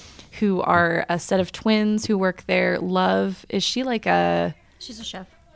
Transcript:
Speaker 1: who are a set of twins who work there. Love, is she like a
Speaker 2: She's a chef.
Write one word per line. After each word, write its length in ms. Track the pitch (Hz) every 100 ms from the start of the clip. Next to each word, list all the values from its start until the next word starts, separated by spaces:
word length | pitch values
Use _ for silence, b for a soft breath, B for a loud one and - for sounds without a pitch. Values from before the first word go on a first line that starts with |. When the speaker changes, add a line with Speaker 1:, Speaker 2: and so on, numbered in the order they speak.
| B B B -
Speaker 1:
who 220 | 208 185
are 420 | - 175 170 165 -
a 100 | 175
set 220 | - 196
of 100 | 180
twins 560 | - 220 214 214 214 -
who 100 | 202
work 280 | 190 180 -
there. 320 | 180 180 180
Love, 680 | 180 185 185 190 196 185 -
is 160 | 202
she 180 | 185 -
like 240 | 262 233 190
a 480 | 175 175 170 175 156 _ -
Speaker 2:
She's 220 | - 226
a 40 |
chef. 220 | - 190 185 - _